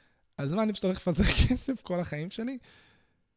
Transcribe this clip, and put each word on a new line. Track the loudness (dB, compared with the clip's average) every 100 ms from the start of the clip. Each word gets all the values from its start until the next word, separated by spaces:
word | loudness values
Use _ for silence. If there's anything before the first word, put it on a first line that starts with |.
| _ _ _ -6
אז | -2
מה, | 0
אני | 0
פשוט | 0
הולך | 0 0
לפזר | 0 2 4 6
<laughs> | 4
כסף | 2 -2 -6
כל | -4 -4
החיים | -4 -6 -8
שלי?" | -6 -6 -8 -12 -20 _ _ _ _ _